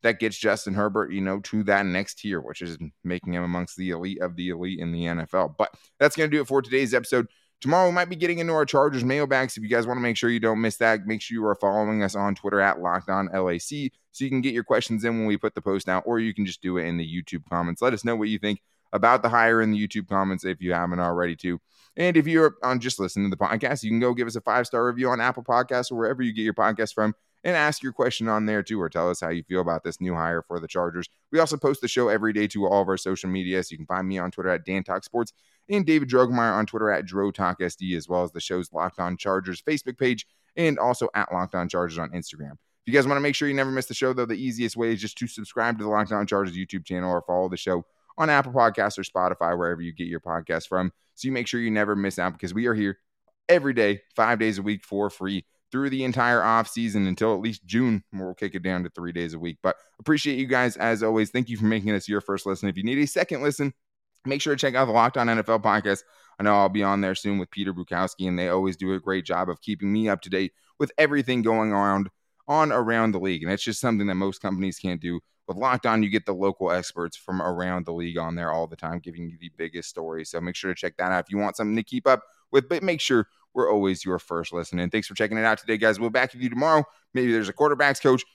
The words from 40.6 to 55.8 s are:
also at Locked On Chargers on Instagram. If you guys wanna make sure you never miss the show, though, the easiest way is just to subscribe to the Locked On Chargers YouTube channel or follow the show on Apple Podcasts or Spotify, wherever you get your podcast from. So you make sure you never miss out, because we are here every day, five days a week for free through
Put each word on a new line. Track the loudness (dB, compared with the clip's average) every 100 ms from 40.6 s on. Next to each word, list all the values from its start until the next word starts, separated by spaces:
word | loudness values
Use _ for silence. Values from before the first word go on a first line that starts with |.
| 0 2
also | 0 0 0
at | -2 -2
Locked | -2 -2
On | -2 -2
Chargers | -2 -2 -4
on | -6
Instagram. | -8 -10 -14 -14
If | -16 _ _ 4
you |
guys | 4 6
wanna | 2
make | 0
sure | 0 0
you |
never | 0 0
miss | -2 -4
the |
show, | -2 0
though, | 0 -2
the |
easiest | -2 -4 -2 -4 0
way | 0
is | 0
just | -4 -8
to | -8
subscribe | -8 -10 -2 -2 -2
to |
the | 0
Locked | 0 0
On | -2 0
Chargers | 0 0 -4
YouTube | -8 -10
channel | -6 -4 -2
or | -2
follow | 0 0 0
the | -2
show | -2 -2 -4 _ _ -4
on | 2
Apple | 2 2
Podcasts | 4 2 4 -2 -2
or |
Spotify, | -6 0 0 0 0 0
wherever | -2 -4
you | -8
get | -8 -8
your | -8
podcast | -6 -6 -2 -4 -2
from. | -2 -2 _ _
So | -10 -6
you |
make | -4 -4
sure | -2
you | 0
never | 0 0 0
miss | -2 -2
out, | -4
because | -4 -6
we | -2 -2
are |
here | 0 -2 -4 _ _ _ _ 4
every | 4 4
day, | 2 2 0 _
five | 0 2 4
days | 0 0
a |
week | -2 -4
for | -4 -4 -4
free | -4 -4 -4 -8 _ _
through | -4